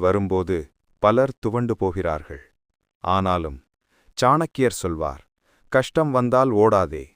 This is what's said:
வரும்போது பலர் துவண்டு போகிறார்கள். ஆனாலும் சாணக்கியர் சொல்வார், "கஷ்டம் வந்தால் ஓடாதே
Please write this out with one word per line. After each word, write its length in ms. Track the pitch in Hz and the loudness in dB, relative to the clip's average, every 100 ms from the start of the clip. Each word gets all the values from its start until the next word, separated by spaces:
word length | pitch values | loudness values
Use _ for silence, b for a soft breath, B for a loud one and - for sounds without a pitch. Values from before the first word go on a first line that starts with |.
| 90 | 2
வரும்போது 520 | 101 98 92 87 87 73 _ _ _ | 0 0 -2 -2 -4 -6 _ _ _
பலர் 300 | 104 117 135 - | 2 2 0 -2
துவண்டு 340 | 117 117 120 107 | -4 -2 -2 -2
போகிறார்கள். 680 | 95 92 85 78 78 71 - _ _ _ _ _ | -2 -2 -4 -6 -8 -18 -20 _ _ _ _ _
ஆனாலும் 540 | 85 95 95 90 80 69 _ _ _ _ _ - | -2 0 0 -2 -4 -10 _ _ _ _ _ 0
சாணக்கியர் 640 | 127 151 165 - 123 - | 2 2 0 0 -2 0
சொல்வார், 420 | 92 80 76 69 _ _ _ _ _ | -6 -4 -6 -8 _ _ _ _ _
"கஷ்டம் 400 | 131 - - 156 | -2 0 -2 0
வந்தால் 400 | 127 123 127 135 | 0 2 2 2
ஓடாதே 540 | 104 110 104 85 76 67 | 4 4 4 0 -6 -14